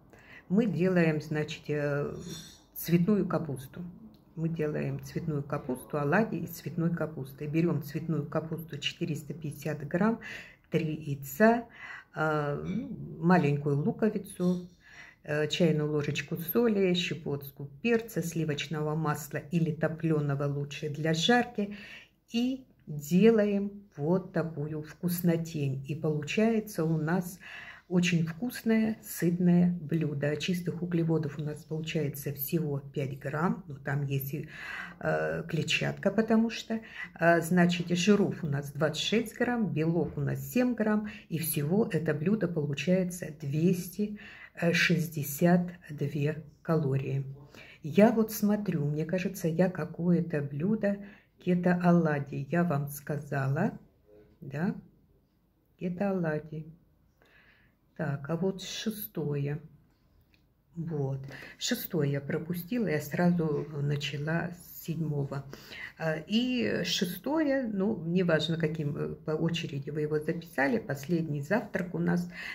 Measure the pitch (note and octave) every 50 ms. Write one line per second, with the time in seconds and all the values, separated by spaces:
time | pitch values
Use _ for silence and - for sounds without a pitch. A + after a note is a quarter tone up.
0 | - - - - - - - - - - F3+ A3 B3 G3+ D3 D3+ F3+ F#3 F#3 F3
1 | E3 D#3+ D3+ D3+ - - D3+ D3+ D3+ D#3 - - - - D3 D3 C#3+ D3 C#3+ C#3+
2 | D3 D3 D#3 D3+ F3 E3+ D#3 - - - - - - _ _ - - E3 E3+ F3
3 | F3 G#3+ G#3+ G3 E3+ F3 E3 D3+ D#3 D3 C3 C3 - - - F3 F3 F3 - -
4 | - - - - _ - - D#3+ D#3+ D#3+ E3 D#3+ D3+ D3+ D3+ D3 C#3+ C3+ C#3 C3+
5 | - - - E3 F3 D#3+ D3+ C#3 C#3+ - D3 C#3+ - - B3+ - - - - D3
6 | C#3+ C#3+ E3+ G#3 A3 - E3+ E3+ E3 - - - - C#3+ - E3 D#3+ E3+ E3+ -
7 | D#3 D#3 - C#3 C3 - - - D3+ D3 D3 E3 E3 E3+ D3 C#3 - - - D3+
8 | D3+ E3 D#3 C#3+ D3 - - D#3+ D#3+ - D#3+ D#3+ - - D3 C#3 - - - -
9 | E3 - D3 C#3 - - - - - C#3+ - - - D#3 D3 D3 D3 C#3+ - F3
10 | G3+ A3 A3+ A3 - - - - - - - _ _ _ - D3+ D#3+ D#3 D#3 D#3
11 | - D3 C#3 - - - - - G#3+ A3+ A#3 A#3+ - - - - - - - -
12 | - _ - D3+ D#3 D#3 D3+ D3+ D3 D3 C#3+ D3+ D#3 E3 F#3+ A3+ C#4 C4+ F#3+ C#3
13 | C#3+ - - - E3 F3 F#3 E3+ C#3+ C#3+ C#3+ C#3+ - D3 C#3+ C#3+ E3 A3 A#3 -
14 | A3+ G#3+ - G#3 - - - - F3+ F3+ F3+ F3+ F3+ - - _ _ - - -
15 | - - - _ - D3+ D3 D3+ D3+ D3 - - F3 D#3 D3 D3+ D3+ D3+ D3+ D3
16 | C#3+ C#3+ C#3 - - - E3 - - - - A#3 A#3+ A#3 G#3 G3 G3 F3+ F3 F3+
17 | - - - - - D3 C#3+ C#3+ C#3+ - - - C#3+ - - - - A#3 A#3 A3+
18 | A3+ - - E3 D#3+ E3+ - E3 D#3 D#3 C#3+ - - - D#3+ D3+ D3+ D3+ D3+ D#3+
19 | D#3 D3 D3 D3 - - - D3 - - F3 E3 D#3+ D#3+ - - D#3+ D#3 D#3+ -
20 | - D#3+ D#3 D3 C#3+ C#3+ C#3 C#3+ C#3+ C#3+ C#3+ C#3+ C#3+ - - - D#3 D3 C#3 D#3+
21 | D3+ D#3+ D#3+ D#3+ E3 A#3+ A#3+ B3 A#3 A#3+ - - G3+ G3+ - - - - - -
22 | - - _ _ _ _ - A#3 B3 B3+ C4+ C4 - - - _ _ - D3 D3
23 | - - F3 F#3 G#3+ A3+ A3+ G#3+ G#3 G#3 G3+ G3+ G3+ G3+ - - - - _ C#3+
24 | C#3+ D#3+ F3+ F#3 F3+ - - E3 D#3 D#3+ - C#3+ D3 D3+ D#3 D3+ D3+ - - -
25 | F3+ F3 F3 - - E3+ E3 E3 E3 - - D3+ C#3 C3+ C3+ - - - C#3+ -
26 | E3 D#3 D3+ D3 C#3 - - G#3+ G#3+ A#3 A3+ G#3+ G#3+ - - - D#3+ D#3+ D#3+ D#3
27 | D3+ D#3 F3 F#3 F3 - - - - - - - - - - - - - F3 F3
28 | F3 - F3 D#3+ D#3+ D#3+ - - B3 B3 - - - A3+ A3 A3 A3 A3 A3 -
29 | - - - - E3+ F3 E3+ F3 F3+ F3 F3 F3 F3+ F3+ F3 F3 D3+ C#3 E3 D#3+
30 | D3 D3 D3+ C#3 C#3+ D3 D3+ D3+ - F#3+ F3+ F3+ - D#3 D3+ - F3 - E3+ E3
31 | E3 D#3+ D#3+ D3+ D3 C3+ - E3 D3 D3 D3 - - - D#3+ D#3+ - - - D#3+
32 | C#3+ C#3 - - - C#3+ C#3 - - - F3+ D#3+ D#3 C#3+ C#3 C3+ - - - C#3+
33 | C3+ B2+ C3+ - - C3+ C#3+ D3+ E3+ G3+ A#3+ - - D#3 C3+ - - D3 C#3 D3
34 | C#3+ C3+ C#3 C3+ C3+ - - - - - - - - - - - - - - -
35 | - D#3 D#3 D#3 D#3 D#3 D#3+ E3 D#3+ - E3+ D3+ - E3 - - D3+ C#3+ C#3+ -
36 | - G3 G3 A3+ A3 A3+ A3+ A3+ A3+ A#3 - - - - A3+ A3 - - - -
37 | - - - - E3 E3+ E3+ E3 D#3+ E3 F3+ F3+ F3 F3 F3 - - E3 F3 F3
38 | - G#3+ G3+ G3+ F#3 C3+ - - F3 D3 C#3 C#3+ C#3+ - - C#3+ D#3+ C#3+ C#3+ -
39 | - - G3+ A#3 B3 - - - A#3+ B3 A#3+ A#3 G#3+ D#3+ C#3 D3+ D#3+ E3 E3 E3+
40 | C#3+ C3+ - D3 C#3 C#3 C3+ C3+ - - - B3 B3 B3+ A#3 A3 G#3+ G#3+ G#3+ G#3+
41 | G#3+ - - - - - E3+ C#3+ E3 D#3+ - D#3 C#3+ D3+ F#3 G#3+ A#3 - E3+ D3+
42 | - D#3+ C#3+ C#3+ D3+ F#3 G#3+ - F#3 F3 - D#3+ C#3+ C#3+ C3+ - - F3+ F3+ F#3+
43 | F3+ F3+ - - - D#3 D3+ - C#3+ C#3 C#3 D#3 E3+ F#3+ F#3+ F3+ - - - -
44 | G#3 G#3+ - - - - - - - - - - F3 E3+ D#3+ - - - E3 D3+
45 | D#3 - - D3 C#3 - - - F3 F3 F3 F3+ F3 - - - - - D3 -
46 | C#3+ C3 - D3 C#3+ D3+ D#3 - - - - _ - - D#3+ D3+ D3 C3 C3+ C3+
47 | - C3 C3+ C#3 - - - - - - - - - - - - - C#3+ - F#3+
48 | G#3+ A#3+ A3+ A3+ A3 - - - G#3 G3+ G#3 G#3 - - D#3+ C#3+ C#3+ D3 D3 D3+
49 | D#3+ - F#3 F3+ F3+ F#3+ - - - D#3+ D#3+ E3+ F3+ F3+ - - D#3 - - -
50 | E3+ F3+ F3 D#3+ - - D#3 D3 C#3 C#3 C#3+ C#3 E3+ G#3 A3 G#3+ G3+ G3+ G3+ -
51 | - - - - _ _ _ _ - F3+ F3+ F3 F3 F3+ F3+ F3 F3 F3 F3 E3+
52 | E3 D3+ D3 C#3+ C#3 - C#3+ C#3 C3+ - E3+ F3 E3+ F3 C#3+ C#3+ C#3+ - - -
53 | - - D3+ C#3 - - D3 C#3 C3+ C3+ C#3 D#3+ G3+ - - - - - _ _
54 | _ _ - - - - - _ - C#3 C3+ C#3+ F3 G#3 - - - - _ _
55 | _ _ _ _ _ _ _ _ _ _ _ _ _ _ _ _ E3+ F3+ F3 F3
56 | G3+ G3 F#3+ F#3 E3+ D#3 D3+ D3+ - - D#3 D#3+ D#3 - - - _ _ _ _
57 | _ _ _ _ _ _ _ - - - _ _ _ _ _ _ _ _ _ -
58 | D#3+ C#3 C#3 C3+ - - E3 E3 F#3+ F#3+ F#3+ - - - - - - A3+ - -
59 | - - - F3 C#3+ D3 C#3+ C#3+ C#3 C#3+ D3+ E3 - - - - _ _ _ _
60 | _ _ _ _ _ _ _ _ _ _ _ _ _ _ _ E3+ D#3 E3 D#3 C#3+
61 | C3+ C3+ C3+ C3+ C3+ C#3 - - - - - - - - - - - - - D#3
62 | C#3+ C#3 C#3+ C#3 - - - D3+ D#3 - F3 F3 - - A#3+ B3 G#3 E3 D3+ C#3+
63 | - - - F3 F3 F3 F3 F3 D#3+ D#3 C#3+ D3 D3 - D#3 C#3+ C#3+ C#3+ D3 C#3+
64 | - - D3+ C#3+ D3 D#3+ E3 E3+ E3 F3 F3 - - - - - - - D#3 D#3+
65 | D#3 D3+ D3 C#3+ C3+ C3 C3+ C#3 - - - - - - - - - - - -
66 | D#3+ D#3+ D#3 D#3 - - G#3 A#3 B3 B3+ B3+ A#3+ A3 G#3+ - - - F3+ - -
67 | F#3+ F3 F3 - - B3+ D4+ D#4+ D#4 C#4 C4+ C#4 B3+ G#3+ G#3 F#3+ F#3+ A3 A3 E3+
68 | D#3+ E3+ E3+ F#3 F3+ E3+ D#3 D3+ - E3+ E3 D#3+ D#3+ D3+ D#3+ - D3 C#3+ D3+ D3+
69 | D3+ D3+ D3+ - - D#3+ D#3 D#3 E3 E3 - - - - C#3 C#3 - D3 D3 D#3
70 | D3+ D3+ D3+ D3+ D3+ E3 D#3+ E3+ - - - B3+ C#4 C#4 A#3+ - - - C#3+ -
71 | - - F3 D#3+ D#3+ D3 D3 C#3+ C#3+ - G3+ - - - - - F3+ - - E3
72 | E3+ F3 F3 F3 F3 - - - - -